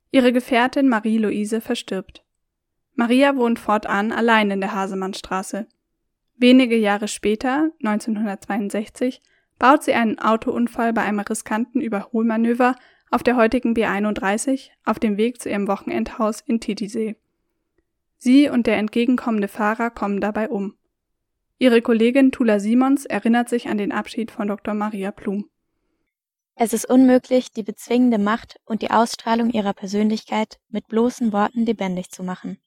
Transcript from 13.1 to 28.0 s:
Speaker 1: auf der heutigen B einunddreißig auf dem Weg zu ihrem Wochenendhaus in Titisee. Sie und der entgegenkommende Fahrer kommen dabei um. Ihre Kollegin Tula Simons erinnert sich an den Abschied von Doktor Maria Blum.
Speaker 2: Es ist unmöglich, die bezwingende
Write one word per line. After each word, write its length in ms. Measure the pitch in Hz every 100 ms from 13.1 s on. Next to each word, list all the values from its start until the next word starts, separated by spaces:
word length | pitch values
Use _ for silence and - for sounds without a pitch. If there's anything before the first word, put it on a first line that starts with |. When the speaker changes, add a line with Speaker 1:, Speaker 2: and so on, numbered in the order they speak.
Speaker 1:
auf 120 | 262
der 140 | 247 247
heutigen 380 | 220 254 240
B 100 | 226
einunddreißig 880 | 202 196 208 202 190 208 - 262 - _
auf 140 | - 214
dem 180 | 220 202
Weg 240 | 233 -
zu 80 | -
ihrem 200 | 202 202
Wochenendhaus 720 | 196 - 226 226 - 214 220
in 180 | - 226
Titisee. 580 | - 202 202 226 220 220 _ _ _ _ _ _ _ _ _ _
Sie 320 | 247 269 285
und 180 | 247 226
der 120 | 202
entgegenkommende 720 | 214 233 240 247 - 220 202
Fahrer 420 | - 208 220 233
kommen 300 | - 202 202
dabei 280 | 202 214 226
um. 260 | 202 202 - _ _ _ _ _ _ _ -
Ihre 240 | 254 233
Kollegin 500 | 233 226 233 269 269
Tula 260 | - 233 208
Simons 480 | 202 247 262 277 -
erinnert 420 | 202 226 240 240
sich 200 | 240 269
an 100 | 208
den 140 | 202
Abschied 380 | 208 - - 220
von 180 | - 208
Doktor 260 | 202 -
Maria 380 | 208 214 208 190
Blum. 360 | - - 196 - _ _ _ _ _ _ _ _ _ _ -
Speaker 2:
Es 160 | 226
ist 160 | 220 -
unmöglich, 640 | 254 262 254 - 254 -
die 100 | -
bezwingende 560 | 202 - - 240